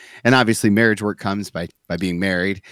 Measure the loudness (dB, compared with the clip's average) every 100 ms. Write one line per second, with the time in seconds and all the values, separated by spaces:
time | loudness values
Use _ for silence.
0 | -20 -4 2 4 4 2 2 4 2 0
1 | -4 -6 -6 -6 -8 -10 -12 _ -10 -6
2 | -4 -4 -2 -2 -4 -6 -12